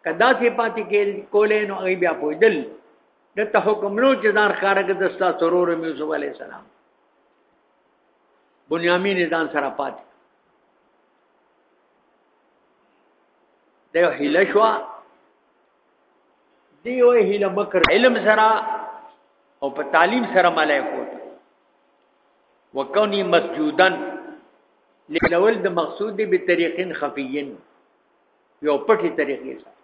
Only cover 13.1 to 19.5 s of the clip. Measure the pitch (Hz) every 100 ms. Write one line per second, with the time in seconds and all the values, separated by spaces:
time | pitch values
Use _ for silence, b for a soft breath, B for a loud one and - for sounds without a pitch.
13.1 | _ _ _ _ _ _ _ _ 165 175
14.1 | - 147 165 196 202 220 214 - - -
15.1 | _ _ _ _ _ _ _ _ _ _
16.1 | _ _ _ _ _ _ _ 233 254 240
17.1 | 240 196 202 196 185 208 185 - 196 254
18.1 | 226 190 214 220 214 - - - - -
19.1 | _ _ _ _